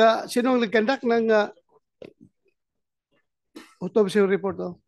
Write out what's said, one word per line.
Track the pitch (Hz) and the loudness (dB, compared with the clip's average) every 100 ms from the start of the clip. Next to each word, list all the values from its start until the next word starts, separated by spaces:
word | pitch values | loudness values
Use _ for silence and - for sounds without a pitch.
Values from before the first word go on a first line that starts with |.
ah, | 220 220 - | 4 2 -2
sinong | 247 247 247 | -2 0 0
nag-conduct | 226 226 220 269 247 | 0 0 0 -2 -2
ng, | 233 226 | 0 2
ah, | 214 208 - _ _ _ _ - _ - _ _ _ _ _ _ _ _ _ _ _ _ - - _ | 2 0 -8 _ _ _ _ -20 _ -20 _ _ _ _ _ _ _ _ _ _ _ _ -20 -20 _
autopsy | 180 226 196 208 | -4 0 2 2
report, | 196 196 190 175 | 2 0 -2 -8
oh? | 180 180 | -10 -12